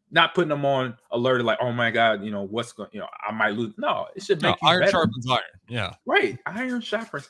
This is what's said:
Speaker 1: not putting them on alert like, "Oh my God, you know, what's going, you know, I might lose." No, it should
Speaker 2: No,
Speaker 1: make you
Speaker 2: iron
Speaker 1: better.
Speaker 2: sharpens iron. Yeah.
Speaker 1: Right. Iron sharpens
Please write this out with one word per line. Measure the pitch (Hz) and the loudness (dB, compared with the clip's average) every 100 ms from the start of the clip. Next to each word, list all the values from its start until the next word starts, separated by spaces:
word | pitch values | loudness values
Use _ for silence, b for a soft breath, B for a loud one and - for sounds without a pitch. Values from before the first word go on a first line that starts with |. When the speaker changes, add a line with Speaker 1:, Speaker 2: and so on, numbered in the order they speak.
| _ | _
Speaker 1:
not | 160 165 - | 2 2 2
putting | 160 | 0
them | 143 | 0
on | 139 135 127 - _ | 2 2 0 -6 _
alert | 120 127 127 | -2 2 2
like, | 113 107 | 2 0
"Oh | 123 | 0
my | 120 117 | 0 0
God, | 113 113 104 | 4 4 2
you | 107 | -2
know, | 101 | -6
what's | 98 110 113 | -4 -6 -6
going, | - 98 | -10 -14
you | 104 | -12
know, | 87 - 104 | -12 -10 -8
I | |
might | 110 107 107 | 0 0 0
lose." | 110 - | -4 -4
No, | 285 131 - | -2 -2 -4
it | - | -10
should | 190 170 | -2 0
Speaker 2:
No, | - | 2
Speaker 1:
make | - | 2
you | 151 | 4
Speaker 2:
iron | 180 | 4
Speaker 1:
better. | 185 | 4
Speaker 2:
sharpens | 185 147 120 120 | 4 2 0 0
iron. | 120 87 - - | 0 -2 -12 -8
Yeah. | 120 95 - 240 | -4 -4 -6 0
Speaker 1:
Right. | 381 392 - - | 2 2 -2 -8
Iron | 196 254 247 | -6 -4 -4
sharpens | 226 214 226 143 | -4 -6 -4 -10